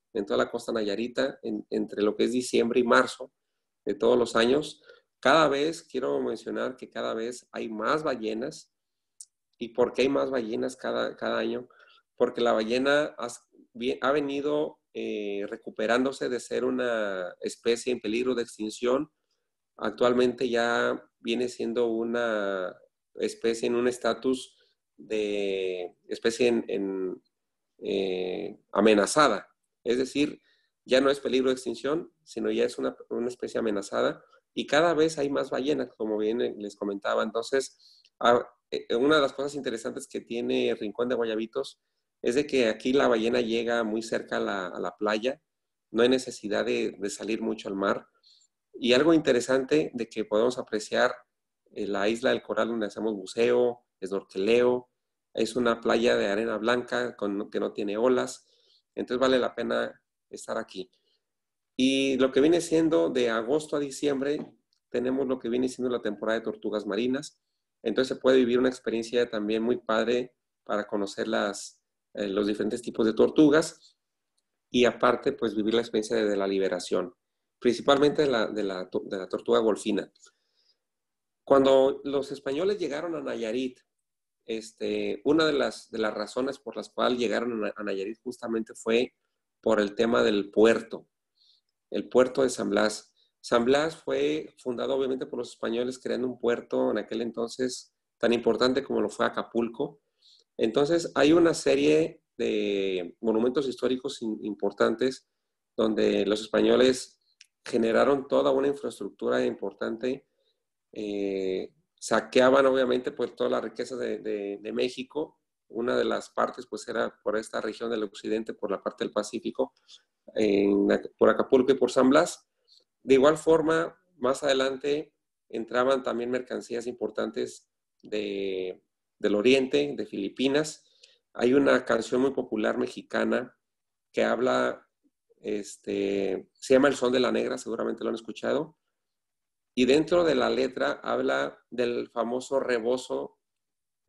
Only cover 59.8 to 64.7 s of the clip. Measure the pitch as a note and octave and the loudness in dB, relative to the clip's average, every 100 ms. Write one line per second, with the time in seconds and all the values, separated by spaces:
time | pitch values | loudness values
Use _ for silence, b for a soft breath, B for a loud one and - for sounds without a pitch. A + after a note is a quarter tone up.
59.8 | A#2 - _ _ _ G2+ - A2+ A2 F#2+ | -4 -8 _ _ _ -16 -8 -8 -8 -12
60.8 | F#2 _ _ _ _ _ _ _ _ - | -16 _ _ _ _ _ _ _ _ 0
61.8 | C3 C3+ C3+ C3 C3 C3 D#3 F3 D#3+ D#3+ | 2 2 0 2 2 4 4 4 2 2
62.8 | E3 E3 E3 B2 A#2+ A2+ A2+ D3+ D3+ D3 | 2 2 2 0 0 0 0 -2 -2 -4
63.8 | C#3 C3 C#3+ C3+ C3+ D3+ - _ _ | -4 -2 -2 0 -2 -4 -6 _ _